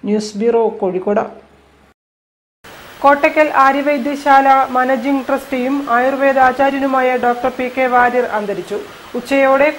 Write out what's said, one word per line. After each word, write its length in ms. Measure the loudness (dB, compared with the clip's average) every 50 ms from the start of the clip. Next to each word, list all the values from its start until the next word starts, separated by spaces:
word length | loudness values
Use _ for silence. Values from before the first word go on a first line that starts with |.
| -4 -2
ന്യൂസ് 300 | -4 -2 -4 -6 -6 -4
ബ്യൂറോ, 220 | -2 0 2 2 0 0 -2 -2
കോഴിക്കോട്. 420 | -4 -4 -4 -4 -4 -2 -2 -2 -2 -4 -10 -18 -20 _ _ _ _ _ _ _ _ _ _ _ _ _ _ _ _ _ _ _ _ _ _ _ _ -20 -20 -20 -20 -20 -18 0 2
കോട്ടക്കൽ 440 | 2 2 4 2 -2 2 2 0 2 2 2 2
ആര്യവൈദ്യശാല 840 | 4 2 2 0 -2 -2 -2 -2 -4 -6 -4 2 4 4 6 6 6 4 4 2 0 0
മാനേജിംഗ് 500 | -2 0 0 -2 -2 0 -2 -2 -2 -2 -2
ട്രസ്റ്റിയും 480 | -4 -4 -4 -6 -6 -4 -2 -2 -2 -4 -2 0 0 0
ആയുർവേദ 420 | 0 0 0 0 0 0 2 4 2 2
ആചാര്യനുമായ 600 | 2 2 0 0 0 -2 -2 0 0 0 0 0 0 0 0
ഡോക്ടർ 260 | 0 -2 0 -2 -6 -4 -4
പി 100 | -8 -6 -2
കെ 100 | -2 -2 2 2
വാര്യർ 320 | 4 2 4 2 0 -2 -2 -2 -4
അന്തരിച്ചു. 400 | -4 -4 -6 -8 -8 -8 -8 -10 -10 -12 -16 -20 -20 -10 -10 -10
ഉച്ചയോടെ 520 | -6 -2 0 2 2 4 4 4 2 2 2